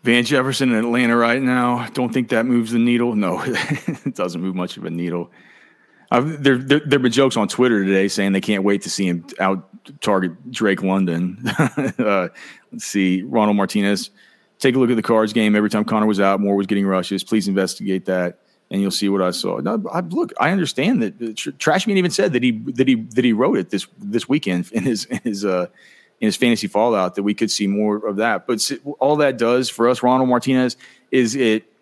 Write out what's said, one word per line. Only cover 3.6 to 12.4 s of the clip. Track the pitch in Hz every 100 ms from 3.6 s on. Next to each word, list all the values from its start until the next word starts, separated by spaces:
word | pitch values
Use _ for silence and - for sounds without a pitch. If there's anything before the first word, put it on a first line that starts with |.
| - 151 - 143 -
doesn't | 123 90 85
move | 92
much | 90 90 -
of |
a | 85
needle. | 82 85 87 87 _ - - _ _ _ _ _
I've, | 123 147 151
there, | 139 127
there, | 131 147
there | 151
have | 139
been | 127
jokes | 117 135 120
on | 104
Twitter | - 127 107 98
today | 95 98
saying | - 98
they | 98
can't | 95 101
wait | 95 101
to | -
see | - 98
him | 87 82 -
out | 95 95 - - - 143
target | - 98 92 82 127
Drake | 127 107 95
London. | 95 95 92 82 90 98 127
<laughs> | - 135 - 135 -
Uh, | 107 98 90 -